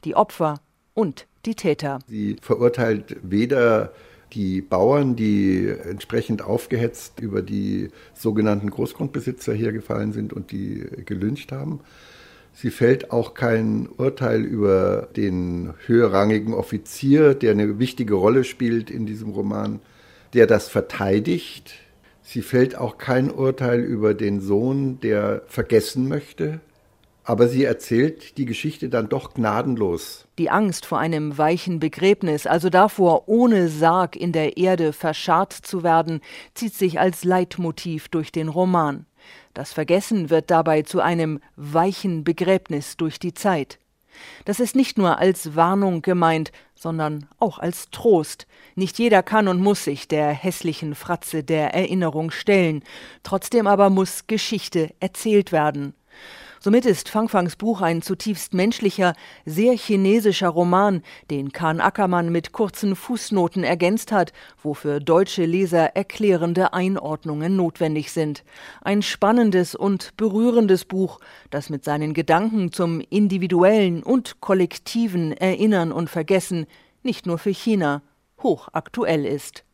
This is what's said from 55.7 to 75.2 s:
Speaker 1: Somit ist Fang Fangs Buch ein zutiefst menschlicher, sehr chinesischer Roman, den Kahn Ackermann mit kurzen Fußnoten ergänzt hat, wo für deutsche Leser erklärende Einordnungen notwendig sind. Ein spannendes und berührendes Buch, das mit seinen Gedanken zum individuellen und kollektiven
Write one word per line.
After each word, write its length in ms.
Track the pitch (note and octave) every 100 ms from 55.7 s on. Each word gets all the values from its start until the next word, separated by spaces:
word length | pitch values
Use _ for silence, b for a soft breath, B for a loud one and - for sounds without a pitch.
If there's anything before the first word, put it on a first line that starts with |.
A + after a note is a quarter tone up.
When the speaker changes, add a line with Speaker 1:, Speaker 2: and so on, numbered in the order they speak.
| C#3+ C#3+ - B B B B B B
Speaker 1:
Somit 260 | - A3+ C4
ist 240 | F3 -
Fang 200 | G#3+ A3+
Fangs 260 | G3+ F3 -
Buch 260 | G#3+ G#3
ein 200 | F3+ E3
zutiefst 520 | - F#3 G#3+ F#3+ -
menschlicher, 600 | F#3 G3 A#3 G3+ - F3+ E3 B B -
sehr 320 | D#3 A3+ A#3+
chinesischer 720 | - G3+ F#3+ A3 G#3+ F#3 F#3+
Roman, 540 | E3 F3 F3+ G#3 F#3 B B B
den 220 | D3 C#3
Kahn 280 | - E3+ D#3+
Ackermann 520 | - - G3 F3+ E3+
mit 200 | E3+ D#3+
kurzen 440 | - G#3+ - G#3 F#3
Fußnoten 680 | - A#3+ - G3+ E3+ -
ergänzt 480 | D#3 E3+ F3 A3 -
hat, 220 | G#3 E3 B B B
wo 120 | D3+
für 260 | D3 D3 C#3+
deutsche 460 | C#3+ E3 F#3+ - E3
Leser 500 | F3 F#3+ E3+ D#3+ -
erklärende 800 | G3+ - G#3+ F3 E3+ E3+ F#3
Einordnungen 840 | F3+ F#3 F#3+ D3 D#3 E3 D3+ D#3+ F#3+
notwendig 560 | E3+ - D#3+ D#3 D3
sind. 320 | - D#3 C#3+ B B B B
Ein 220 | - G#3
spannendes 720 | G3+ - G3+ A#3 A3+ F#3 E3+ -
und 420 | G3 G3 - -
berührendes 680 | G#3+ G3+ A#3+ A#3+ G#3+ F#3 -
Buch, 340 | F#3+ F#3+ - B B B
das 180 | C#3+ C#3+
mit 140 | D3
seinen 300 | - D3 D3+
Gedanken 580 | D#3 D#3 D#3+ A3 A3 F3+
zum 300 | - F3 E3
individuellen 1000 | - G3 G#3 F#3+ F3+ F3 F#3 A3 G3 E3+
und 400 | - B3+ A#3 -
kollektiven 920 | - F#3+ F3 - - A#3 A#3 F3+